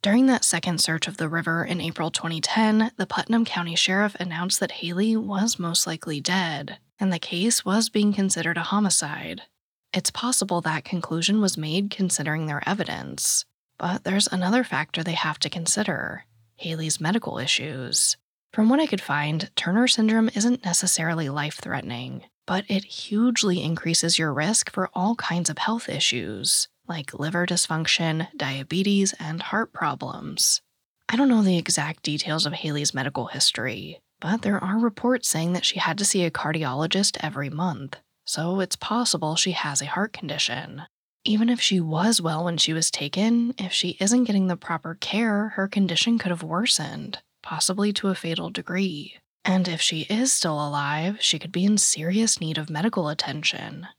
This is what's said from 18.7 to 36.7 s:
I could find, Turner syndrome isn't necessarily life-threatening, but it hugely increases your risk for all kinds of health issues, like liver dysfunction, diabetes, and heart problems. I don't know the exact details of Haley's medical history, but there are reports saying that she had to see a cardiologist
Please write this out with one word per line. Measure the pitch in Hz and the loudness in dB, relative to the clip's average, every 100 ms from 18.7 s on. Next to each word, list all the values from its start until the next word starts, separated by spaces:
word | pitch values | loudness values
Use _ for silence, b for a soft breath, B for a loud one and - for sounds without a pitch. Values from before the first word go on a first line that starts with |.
| 277 | 6
I | 311 | 4
could | 190 | 0
find, | - 147 147 156 190 - | 0 0 0 -2 -2 -4
Turner | - 196 254 | 0 4 4
syndrome | 240 220 226 226 | 4 4 4 2
isn't | - 226 247 | 4 2 2
necessarily | 185 170 185 - 165 165 147 | 0 0 0 0 0 0 -2
life-threatening, | 143 147 - - 139 - 120 127 131 - _ - | -2 -4 -6 -6 -6 -6 -8 -8 -12 -14 _ -2
but | 185 - | -2 0
it | 196 - | -2 -2
hugely | - - 208 240 233 208 180 | -14 -4 2 2 4 2 2
increases | 151 165 165 160 170 170 | 0 -2 0 2 2 2
your | 160 | 2
risk | 135 156 220 - | 2 2 2 0
for | - 185 | -2 -2
all | - 190 233 | 0 0 0
kinds | - 175 165 | -2 -2 -2
of | 156 | -2
health | - 226 - | -2 -2 -4
issues, | 143 - 123 87 101 131 - - _ - | -2 0 0 -4 -4 0 0 -2 _ -10
like | 165 139 | -8 -4
liver | - 147 185 175 | -2 0 0 2
dysfunction, | 175 - 160 156 - 165 160 175 294 | 0 0 0 2 2 2 0 -2 -4
diabetes, | 135 135 135 170 196 202 190 - | -4 -4 -2 0 4 4 4 0
and | 156 165 | -6 -6
heart | - 202 226 | -4 -2 -4
problems. | - 156 135 135 135 147 139 - - _ _ _ _ - | -4 -4 -4 -8 -8 -8 0 0 0 _ _ _ _ -2
I | 233 | 4
don't | 277 | 6
know | 233 | 6
the | 196 180 | 6 4
exact | 165 165 147 160 | 2 -2 -2 -4
details | 156 147 - 156 147 | -4 -2 -2 0 -2
of | |
Haley's | 165 156 147 143 | -2 -4 -2 -2
medical | 135 131 135 113 | -2 -4 -4 -6
history, | 139 - - 123 110 87 - _ _ | 0 0 0 -6 -6 -12 -16 _ _
but | 156 226 | -2 -2
there | 202 202 | 0 0
are | 185 214 | 0 2
reports | 233 202 240 254 - | 0 0 0 0 0
saying | 160 165 | 0 0
that | 180 - | 0 0
she | 190 | 0
had | 165 180 | -2 0
to | 196 | 0
see | 196 | 2
a | 170 | 0
cardiologist | - 143 160 147 | -2 -2 -2 -2